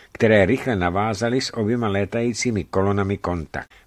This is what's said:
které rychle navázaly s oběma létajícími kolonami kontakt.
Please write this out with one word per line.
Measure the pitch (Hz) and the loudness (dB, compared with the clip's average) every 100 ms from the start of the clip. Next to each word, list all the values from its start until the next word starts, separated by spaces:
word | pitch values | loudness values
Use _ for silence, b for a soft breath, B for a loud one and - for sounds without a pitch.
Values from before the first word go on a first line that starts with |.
| B | B
které | - 113 107 92 | 0 4 6 4
rychle | 131 131 104 | 2 0 0
navázaly | 87 92 110 101 117 131 | 0 0 -2 -2 -2 -2
s | - 117 | -4 -4
oběma | 104 120 110 | -2 0 0
létajícími | 98 98 117 120 107 123 107 | -2 -2 -2 -4 -2 -2 -2
kolonami | 80 95 98 101 98 98 | -2 0 2 2 0 -2
kontakt. | - 87 76 69 - b | -4 -6 -6 -10 -12 b